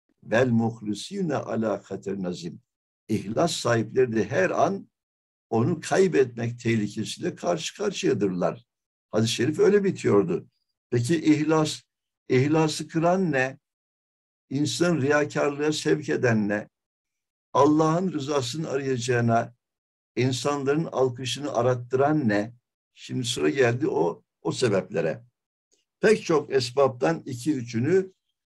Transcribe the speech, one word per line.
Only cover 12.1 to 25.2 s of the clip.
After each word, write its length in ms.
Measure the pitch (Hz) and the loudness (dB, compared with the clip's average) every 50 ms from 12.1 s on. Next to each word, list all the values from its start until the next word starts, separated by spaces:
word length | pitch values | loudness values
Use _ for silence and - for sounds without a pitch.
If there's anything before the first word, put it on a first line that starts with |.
| _ _ _ - | _ _ _ 0
ihlası 580 | 131 127 131 147 156 160 160 151 151 - 160 | 2 2 4 4 4 2 2 2 0 -4 -8
kıran 440 | - - 165 160 170 180 190 190 165 | -6 -2 0 2 2 2 2 2 0
ne? 280 | 143 131 131 131 131 - _ _ _ _ _ _ _ _ _ _ _ _ _ _ _ _ _ - | 0 0 0 -2 -4 -10 _ _ _ _ _ _ _ _ _ _ _ _ _ _ _ _ _ -6
İnsanın 520 | 131 139 147 - - - 170 175 170 139 | -2 -2 -2 -2 0 0 2 2 2 2
riyakarlığa 720 | 127 143 147 147 147 151 - 151 143 143 143 143 147 156 | 2 2 2 2 2 0 0 0 0 0 0 0 -2 -2
sevk 380 | 151 - - 151 156 151 127 123 | -2 0 -2 -2 -2 -2 -4 -4
eden 380 | 151 - 123 120 113 110 104 | -2 0 2 2 2 2 0
ne? 220 | 101 104 104 - - _ _ _ _ _ _ _ _ _ _ _ _ _ _ _ _ - | 0 -2 -4 -6 -10 _ _ _ _ _ _ _ _ _ _ _ _ _ _ _ _ 2
Allah'ın 580 | 123 139 147 151 156 160 156 160 175 196 185 | 4 4 4 4 4 4 2 2 0 0 -2
rızasını 580 | 151 - 131 143 147 143 127 - - 156 165 117 | -4 -4 -4 -2 -2 -2 -2 -4 -6 -8 -6 -4
arayacağına, 880 | 127 139 139 135 131 123 117 127 127 120 117 117 117 117 117 - - _ _ _ _ _ _ _ _ _ _ _ _ | -4 -4 -2 -2 -4 -2 0 0 0 2 2 4 2 2 0 -2 -8 _ _ _ _ _ _ _ _ _ _ _ _
insanların 720 | - 123 131 131 123 - 143 143 143 135 139 143 160 165 | -2 0 0 0 -2 -2 -2 -2 0 0 0 0 0 -2
alkışını 680 | - - 127 131 131 120 127 135 123 123 135 143 143 - | -2 0 0 0 0 0 -4 -8 -8 -8 -6 -6 -4 -2
arattıran 760 | 113 120 127 123 120 120 - 131 127 139 143 156 156 139 107 | 0 2 2 0 0 -2 -2 0 2 2 2 2 2 2 2
ne? 240 | 101 104 104 120 120 _ _ _ _ _ _ _ _ | 2 0 0 -4 -8 _ _ _ _ _ _ _ _
Şimdi 340 | - - - 127 127 123 | -20 -12 -8 -6 -6 -4
sıra 220 | 120 - - 151 151 | -4 -2 0 0 0
geldi 380 | 151 135 127 120 120 120 - | 2 4 2 2 2 0 0
o, 360 | - 120 143 170 170 - - _ _ _ _ | 0 0 0 0 0 -2 -6 _ _ _ _
o 100 | - 165 | -6 -6
sebeplere. 720 | - - 131 117 101 92 90 - - 87 80 80 - - | -2 0 0 2 2 0 -2 -2 -4 -2 -2 -2 -4 -6